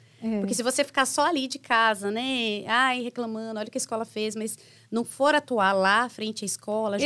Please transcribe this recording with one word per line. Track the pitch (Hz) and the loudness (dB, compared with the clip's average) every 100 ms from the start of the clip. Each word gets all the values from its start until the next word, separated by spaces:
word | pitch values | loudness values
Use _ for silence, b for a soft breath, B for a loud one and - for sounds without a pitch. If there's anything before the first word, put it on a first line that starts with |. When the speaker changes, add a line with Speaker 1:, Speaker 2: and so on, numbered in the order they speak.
| b b | b b
Speaker 1:
É. | 226 208 | -4 -2
Speaker 2:
Porque | 196 | 0
se | 247 | 0
você | 233 269 | 0 0
ficar | 277 285 254 | 0 0 2
só | - 302 | 2 2
ali | 302 262 | 0 -4
de | 277 | -6
casa, | - 226 226 208 202 | 0 4 4 2 -2
né? | 220 262 254 226 208 - | -2 -2 -2 -2 -4 0
Ai, | 233 262 247 | 2 2 2
reclamando, | 240 247 233 220 226 214 | -4 -6 -6 -6 -6 -8
olha | 214 | -6
o | |
que | 254 | -6
a | |
escola | - 220 | -4 -6
fez, | 226 214 214 | -6 -4 -4
mas | 220 220 - b b b | -4 -6 -8 b b b
não | 226 | -4
for | 233 - 285 | -2 2 4
atuar | 294 294 233 190 | 4 2 2 4
lá | 196 190 214 247 | 4 4 4 2
frente | - 220 220 | -4 -8 -6
à | 202 | -8
escola, | - - 214 220 | -8 -4 -2 -2
ajudar, | 202 | 0